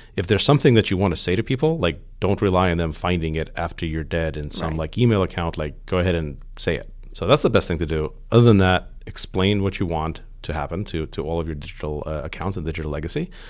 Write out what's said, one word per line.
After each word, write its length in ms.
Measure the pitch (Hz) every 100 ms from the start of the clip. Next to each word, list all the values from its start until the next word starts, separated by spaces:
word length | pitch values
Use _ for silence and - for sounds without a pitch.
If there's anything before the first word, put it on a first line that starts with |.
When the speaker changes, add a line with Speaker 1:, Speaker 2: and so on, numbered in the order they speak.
| - -
Speaker 1:
if 100 | 87
there's 160 | 101
something 300 | - 143 147 117
that 160 | -
you 60 | 92
wanna 180 | 98 80
say 200 | - 92
to 80 |
people, 360 | 110 131 156 165
like, 200 | 87 76 - -
don't 220 | 92 98
rely 300 | 101 92 92
on 60 | 85
them 140 | 82
finding 440 | 80 90 90 80 78
it 140 | 76 -
after 300 | 85 - 85
you're 180 | 80
dead 320 | 73 85 82 73
in 140 | 73
some, 200 | - 82
Speaker 2:
Right. 80 | 80
Speaker 1:
like, 180 | 78 -
email 260 | 120 104
account. 340 | 90 - 85 82
Like, 280 | 76 - -
go 120 | 92
ahead 160 | 90 85
and 220 | 76 67 - -
say 180 | - 76
it. 120 | - - -
So 120 | - 85
that's 160 | 151
the 80 | 170
best 180 | 101 -
thing 80 | 82
to 60 | 80
do. 260 | 80 76 - -
Other 100 | 113
than 140 | 120 104
that, 300 | 92 92 - - -
explain 580 | - - 95 95 104
what 160 | 98 -
you 60 | 92
want 360 | 80 80 78 - -
to 100 | -
happen 300 | 78 69 85 104
to, 200 | 82 76
to 160 | -
all 160 | 73 82
of 60 | 80
your 80 | 76
digital, 480 | - - 78 73 76
uh, 160 | 78 78
accounts 320 | - 87 95
and 80 | 80
digital 240 | 78 76
legacy. 380 | 73 80 - 180 - -